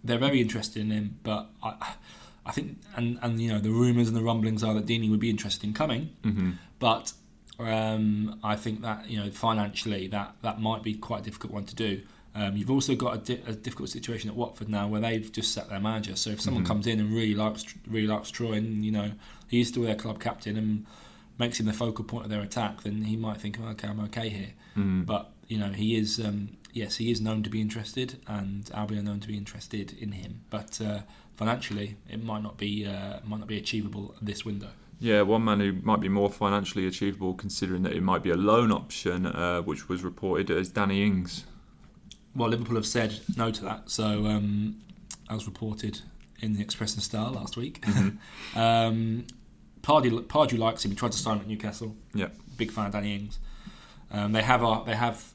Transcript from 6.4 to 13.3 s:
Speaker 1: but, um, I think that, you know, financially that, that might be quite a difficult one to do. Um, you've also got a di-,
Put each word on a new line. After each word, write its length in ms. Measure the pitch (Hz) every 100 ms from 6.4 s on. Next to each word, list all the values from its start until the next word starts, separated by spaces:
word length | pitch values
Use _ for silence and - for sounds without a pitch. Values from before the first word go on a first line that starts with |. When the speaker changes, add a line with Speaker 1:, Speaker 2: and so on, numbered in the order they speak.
| 92 87 - -
Speaker 1:
but, 320 | 120 113 - - - - - -
um, 800 | 117 110 110 110 107 104 107 -
I 140 | 107 107
think 260 | 117 107
that, 280 | 117 107 -
you 100 | 110
know, 100 | 101
financially 760 | - 113 110 104 - 113 101 95
that, 280 | 101 101 -
that 200 | 113 107
might 200 | 110 110
be 120 | 110
quite 280 | 107 - 107
a 20 |
difficult 280 | 107 - 101
one 140 | 104 98
to 100 | -
do. 260 | 110 95 - - -
Um, 220 | 107 101 101
you've 160 | 104
also 240 | 135 135 127
got 200 | 120 107
a 20 |
di-, 260 | -